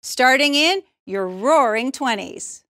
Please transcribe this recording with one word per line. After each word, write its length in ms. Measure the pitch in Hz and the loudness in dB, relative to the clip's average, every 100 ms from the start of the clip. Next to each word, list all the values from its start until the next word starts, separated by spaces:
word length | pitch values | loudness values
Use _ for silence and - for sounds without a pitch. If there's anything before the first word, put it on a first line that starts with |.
starting 500 | - - 254 262 285 | -12 2 4 4 2
in 280 | 285 320 381 - _ | 2 2 0 -6 _
your 220 | - 196 185 | -8 -6 -4
roaring 640 | 185 226 311 247 214 247 | -4 2 4 4 0 -2
twenties. 720 | - 269 214 180 - - - _ | -4 -2 -2 -6 -12 -16 -18 _